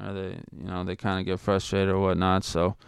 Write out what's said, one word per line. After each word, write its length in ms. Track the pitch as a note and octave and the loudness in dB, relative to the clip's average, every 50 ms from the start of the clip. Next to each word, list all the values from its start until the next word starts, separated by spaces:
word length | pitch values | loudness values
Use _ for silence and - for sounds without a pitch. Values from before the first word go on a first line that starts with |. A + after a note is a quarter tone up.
| G2+ | -10
or 80 | G2+ | -8
they, 260 | G2 G2 F#2+ F#2 F#2 - - - - - | -8 -6 -6 -8 -10 -12 -14 -16 -14 -12
you 80 | C#2+ | -10
know, 160 | F#2+ F#2 F2+ F2+ | -8 -6 -6 -4
they 120 | F#2 F2+ | -4 -4
kinda 260 | - - G#2 F#2+ F#2 | -2 -2 -2 0 0
get 160 | F#2 F#2+ F#2 F2+ | -2 -2 -4 -2
frustrated 520 | - - G2 F#2+ - - G2 G2 F#2+ F#2+ F#2+ | 0 0 2 2 0 0 2 2 2 4 4
or 60 | F#2+ | 4
whatnot. 420 | G2 F#2+ F2+ E2+ F#2 F#2 F#2 F#2+ - | 2 2 2 4 4 4 4 2 0
So, 300 | - - E2 F2 F#2 G#2+ - - | 0 0 2 2 2 0 -4 -10